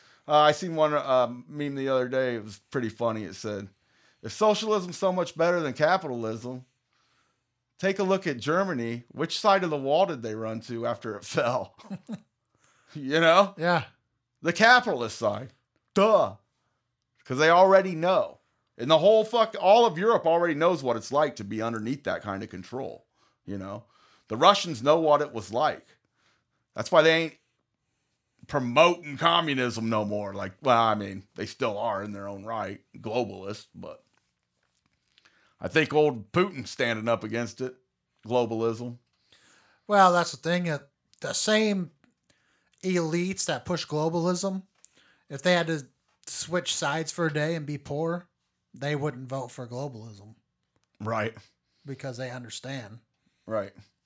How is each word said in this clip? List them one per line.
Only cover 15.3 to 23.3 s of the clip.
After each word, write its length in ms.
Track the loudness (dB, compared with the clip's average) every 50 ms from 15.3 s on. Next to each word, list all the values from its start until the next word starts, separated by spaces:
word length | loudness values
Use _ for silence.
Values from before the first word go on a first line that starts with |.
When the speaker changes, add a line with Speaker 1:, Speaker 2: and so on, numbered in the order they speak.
| -2 -2 -8 -14 -18 _ _ _ _ _ _ _ _
Speaker 1:
Duh. 420 | 2 4 6 6 4 4 2 -2 -10 _ _ _ _ _ _ _ _ _ _ _ _ _ _ _ _ _
'Cause 120 | -6 0
they 120 | 2 4 6
already 440 | 8 8 8 8 8 6 6 4 -2
know. 440 | -2 0 2 2 2 0 -2 -6 _ _ _ _ _ _ _ _
And 120 | -8 2 4
the 80 | 4
whole 280 | 6 8 6 6 6 4
fuck, 300 | 2 2 2 2 0 0 2
all 260 | 6 6 8 8 8
of 120 | 6 2
Europe 280 | 2 2 2 2 2 2
already 300 | 2 2 2 2 0 0
knows 260 | 2 2 2 2 2
what 140 | 0 -2 -2
it's 160 | -2 -4 -2
like 240 | 0 0 0 0 -2
to 80 | -6 -10
be 180 | -8 -6 -4
underneath 440 | -4 -4 -4 -4 -6 -6 -6 -6 -4
that 160 | -6 -6 -4
kind 200 | -6 -8 -8 -8
of 80 | -8 -10
control, 560 | -12 -16 -14 -12 -10 -10 -10 -10 -12 -16 _ _ _ _ _ _